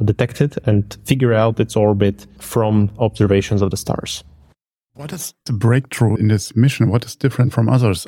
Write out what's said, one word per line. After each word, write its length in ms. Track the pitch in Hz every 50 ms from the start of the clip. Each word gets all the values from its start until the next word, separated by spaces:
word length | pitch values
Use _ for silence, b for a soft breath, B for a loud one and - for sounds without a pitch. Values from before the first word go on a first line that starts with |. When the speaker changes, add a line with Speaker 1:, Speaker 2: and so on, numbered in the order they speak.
| 113
Speaker 1:
detected 540 | 104 104 - 123 117 - - 143 147 - - -
and 320 | - 107 104 104 - - - -
figure 300 | - 143 131 127 120 113
out 260 | 107 110 117 113 -
its 160 | 113 - -
orbit 500 | 113 104 104 104 101 101 101 98 - - - - -
from 520 | - - - 120 113 107 107 107 104 98 - -
observations 640 | 117 110 - - 107 101 98 101 98 - 107 101
of 100 | 98 95
the 60 | -
stars. 480 | - - - - - - - - - - - - - _ _ _ _ _ _ _ _ _ _ _
Speaker 2:
What 180 | - 143 156 190
is 200 | 175 - - - _ _
the 80 | - 123
breakthrough 640 | 101 104 117 120 131 135 - - - 120 110 107
in 120 | 110 110 107
this 260 | 110 101 - - -
mission? 360 | 113 120 139 - - - -
What 160 | 95 120 -
is 100 | - -
different 380 | - - 139 - - 127 131 -
from 160 | - 110 110
others? 360 | 127 127 123 110 95 85 -